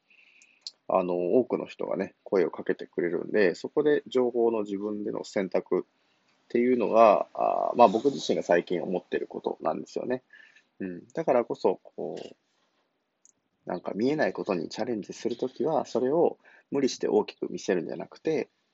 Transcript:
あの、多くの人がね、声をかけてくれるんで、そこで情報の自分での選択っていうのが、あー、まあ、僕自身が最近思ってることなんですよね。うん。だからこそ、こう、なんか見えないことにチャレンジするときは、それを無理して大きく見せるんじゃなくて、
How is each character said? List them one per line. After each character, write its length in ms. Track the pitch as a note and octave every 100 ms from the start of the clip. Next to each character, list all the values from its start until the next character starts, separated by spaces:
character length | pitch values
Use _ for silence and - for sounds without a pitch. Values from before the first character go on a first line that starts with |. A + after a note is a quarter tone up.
| _ _ _ _ - _ - - -
あ 160 | F#2
の、 120 | F#2 F2 F2 A#2
多 100 | A#2
く 120 | -
の 80 | -
人 220 | - -
が 100 | -
ね、 160 | F#2+ -
声 220 | - G2+ D#2
を 60 |
か 120 | -
け 120 | - F#2
て 100 | -
く 160 | -
れ 80 | E2+
る 160 | E2+ -
ん 60 |
で、 240 | G#2+ F#2+ D#2+
そ 140 | -
こ 120 | -
で 220 | D3 D3 -
情 220 | B2+ B2
報 220 | B2 A#2
の 100 | A2+
自 160 | G#2 G2
分 260 | G#2 G#2
で 80 | G#2
の 120 | A2+
選 260 | - G#2+ F#2+
択 300 | F#2 - F2+
っ 40 | - _ _ _ _ _ -
て 100 | A#2+
い 140 | B2
う 40 | B2
の 120 | F#2+
が、 380 | G#2+ A2+ E2 -
あ 380 | - - G1+ -
ー、 40 | -
ま 80 | A#2
あ、 20 |
僕 240 | A2+ C#3
自 120 | C#3 -
身 80 | F2
が 80 |
最 200 | - F2
近 200 | - F2
思 160 | - F2+
っ 40 |
て 140 | - -
る 80 | -
こ 160 | -
と 160 | - -
な 120 | D#2+
ん 80 | D#2+
で 60 | -
す 100 | -
よ 80 | -
ね。 160 | B2+ - - - _ _ -
う 60 | F#2+
ん。 220 | F2 A2+
だ 120 | D#3 D#3+
か 80 |
ら 120 | B2+ A#2
こ 100 | C#3
そ、 240 | G#2+ F2+
こ 340 | - - E2 E2+
う、 160 | - - _ _ _ _ _ _ _ _ _ _ _ _ -
な 120 | F2+
ん 40 |
か 120 | - F#2+
見 140 | B2
え 60 | D3+
な 120 | G#2+
い 60 |
こ 100 | - F2+
と 80 |
に 160 | F2+ D#2+
チ 100 | -
ャ 60 | A2+
レ 80 |
ン 80 | A2
ジ 100 | F#2
す 140 | F#2 A2+
る 100 | A#2+
と 120 | C3
き 140 | - C3
は、 200 | D3 -
そ 140 | A#2
れ 120 | B2+
を 260 | D#3 D3+ - _ - _
無 120 | C#3
理 80 | C3
し 100 | -
て 80 | -
大 180 | G#2+ -
き 100 | -
く 160 | -
見 60 | F2
せ 160 | -
る 80 | F#2
ん 60 | -
じ 60 |
ゃ 20 | -
な 100 | E2+
く 160 | -
て、 280 | - D3+ - _ _